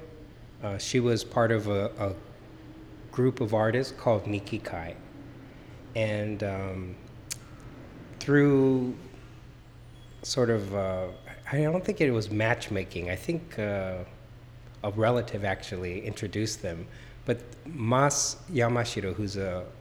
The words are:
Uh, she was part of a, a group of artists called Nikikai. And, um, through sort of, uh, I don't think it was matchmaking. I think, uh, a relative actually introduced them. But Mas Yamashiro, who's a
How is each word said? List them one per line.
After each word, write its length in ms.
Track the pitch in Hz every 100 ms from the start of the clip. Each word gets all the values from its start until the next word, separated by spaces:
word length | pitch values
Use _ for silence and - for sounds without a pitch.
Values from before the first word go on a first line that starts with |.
| - - - - - -
Uh, 140 | 107 98
she 200 | - 131
was 240 | 120 113
part 300 | - - 113
of 160 | 113 104
a, 240 | 101 104 -
a 120 | 101 92 - - - - - - - - -
group 280 | - 127 127
of 140 | 110
artists 400 | 110 110 120 131 -
called 280 | - 107
Nikikai. 720 | - 104 - 107 - 90 82 - - - - - - - - - -
And, 480 | 113 110 104 104 101
um, 540 | 101 95 98 92 92 90 - - - - - - - - - - - -
through 760 | - 143 143 139 135 131 123 117 - - - - - - - - - - - -
sort 280 | - - 117
of, 240 | 110 98
uh, 320 | 101 95 92 92 - - - -
I 100 | 139
don't 220 | 151 175
think 160 | 185 208
it 100 | 147
was 220 | 117 101
matchmaking. 760 | 104 110 120 - 101 92 90 87
I 40 |
think, 420 | 92 - 170 165 -
uh, 380 | 104 101 95 92 90 - - - - - - -
a 80 | 104
relative 540 | 101 110 123 113 104
actually 600 | 101 95 - 92 90 90
introduced 580 | 104 101 104 104 110 -
them. 220 | 95 82 - - - -
But 160 | - 117 - - -
Mas 680 | 160 113 127 143 - - - -
Yamashiro, 640 | 160 117 120 117 - 95
who's 220 | 90 104 98
a 280 | 95 90 90 -